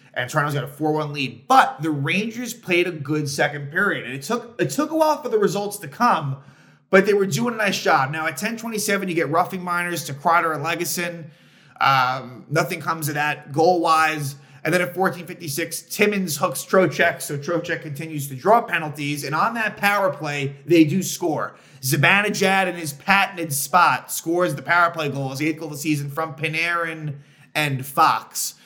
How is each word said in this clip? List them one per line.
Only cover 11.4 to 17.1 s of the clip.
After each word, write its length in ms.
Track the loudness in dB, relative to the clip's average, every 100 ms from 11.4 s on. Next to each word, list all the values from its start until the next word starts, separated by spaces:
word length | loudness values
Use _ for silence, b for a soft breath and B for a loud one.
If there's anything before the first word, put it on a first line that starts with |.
| B B B B
Um, 680 | 4 4 2 -2 -8 -14 -4
nothing 300 | -2 -2 -4
comes 280 | -4 -4 -4
of 60 | -2
that 360 | -2 -4 -4
goal-wise. 840 | 2 4 4 4 4 2 0 -6 -10 B B
And 80 | -2
then 100 | 0
at 120 | -2
fourteen 320 | 0 -2 -2 -12
fifty-six, 560 | -12 -8 -6 -6 -8
Timmins 560 | -8 0 2 2 -2 -2
hooks 260 | -2 -4
Trocheck, 560 | 0 2 2 2 0